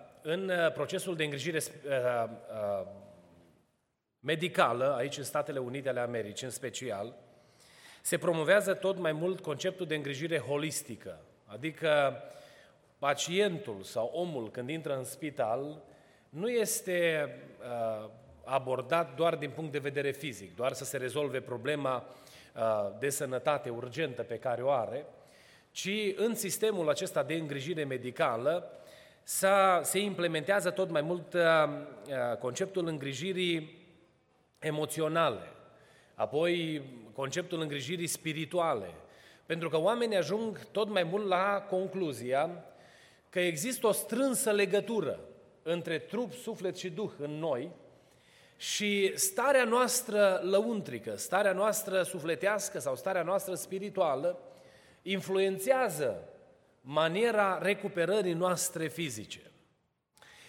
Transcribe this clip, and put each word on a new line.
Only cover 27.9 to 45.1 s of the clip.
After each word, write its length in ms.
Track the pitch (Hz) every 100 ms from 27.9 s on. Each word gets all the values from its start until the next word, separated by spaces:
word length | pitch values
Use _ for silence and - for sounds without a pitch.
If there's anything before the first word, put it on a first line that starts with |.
| 127 127 120 151 117 131 175 - - - - - -
s-a, 580 | - - 190 196 190 175
se 160 | 139 190
implementează 720 | 208 175 175 160 147 202 175
tot 200 | 170 180
mai 120 | 160
mult, 320 | 151 180 151
uh, 60 | 175
uh, 960 | 165 160 151 143 143 - - 131 120 113
conceptul 480 | 127 123 190 185 165
îngrijirii 960 | 151 139 127 185 180 175 165 156 - - - _ _ _ _ _ _
emoționale, 920 | 156 151 156 160 156 160 156 101 87 - - - - - _
apoi 680 | - 107 139 170 175 160 151 135 123 107
conceptul 480 | 107 135 170 170 170
îngrijirii 460 | 156 143 131 175 170
spirituale, 880 | - 160 151 156 180 165 123 90 80 - - - - -
pentru 220 | 165 165
că 120 | 160
oamenii 360 | 175 240 233 202
ajung 420 | 151 214 226 160 -
tot 180 | 196 208
mai 140 | 202
mult 240 | 170 202 202
la 400 | 180 196 202 202
concluzia 960 | 185 190 185 165 117 123 135 165 175 - - - - - - _
că 100 | 180
există 460 | 180 156 214 240 220
o 60 |
strânsă 580 | 190 - 233 269 240 226
legătură 680 | 208 196 208 220 220 143